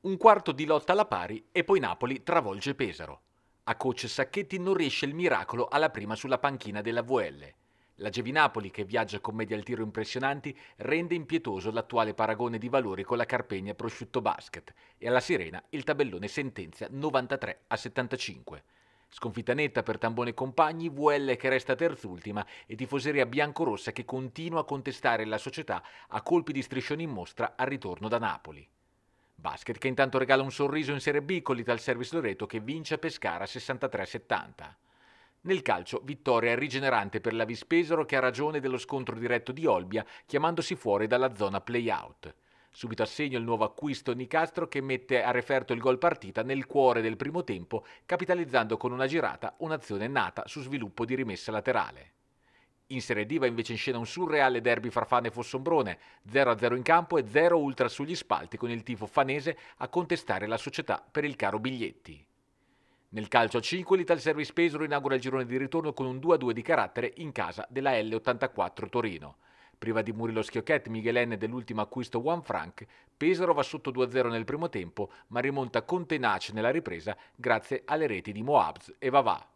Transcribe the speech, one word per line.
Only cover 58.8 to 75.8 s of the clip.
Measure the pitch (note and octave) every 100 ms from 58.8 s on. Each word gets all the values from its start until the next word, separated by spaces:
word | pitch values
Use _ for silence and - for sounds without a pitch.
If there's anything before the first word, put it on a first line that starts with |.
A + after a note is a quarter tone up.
tifo | G#2+ A2+
fanese | G#2+ - C3+ C#3 C#3 - - -
a | B2+
contestare | E3+ E3+ E3+ - F#2+
la | G#2+ A2+
società | - - C#3+ G2 -
per | D3+
il | D3 C3+
caro | G2+ G#2+
biglietti. | B2 B2+ G#2 - - D2 _ _ _ _ _ _ _ _ _
Nel | G#2+ G#2+
calcio | B2 A2 A#2+
a |
cinque | - F3+ E3+
l'Ital | F#3+ E3+ E3
Service | C#3+ D3 C#3+
Pesaro | - E3+ D3
inaugura | D#3 C#3+ C#3
il | C3
girone | B2+ C3
di | A#2+ B2+
ritorno | C3+ E3 D3+
con | -
un | C3 B2+
due | D#3+
a | D#3+
due | B2
di | A2+
carattere | A#2 D#3 G2 - A#2+
in | - D#3
casa | - F2 G#2+ -
della | C3 C#3 B2
L | A2
ottantaquattro | A2+ B2+ A#2+ C3 - F2+ - G#2
Torino. | A#2+ A2+ E2 D2 - _ _ - _
Priva | G#2+ A2
di | G#2+
Murilo | A2 A2+ A2
Schiocchet, | G#2+ A#2 G#2 D3 A#2
Miguel | A2+ A2+ A#2+ A#2+
N | G#2
dell'ultimo | A2 B2 A#2 A2
acquisto | G#2 C3 A#2+ D#3
Juan | C3+ E3+
Frank, | C#3+ E2+ E2 - - - _
Pesaro | _ D#3 F3 F3+
va | D3
sotto | C3+ D3+ C#3
due | B2 B2+
a |
zero | B2+ A#2+
nel | A#2
primo | A2 - -
tempo, | G#2 E2+ - G2+ - _
ma | A#2
rimonta | C3+ C#3 B2+ A2+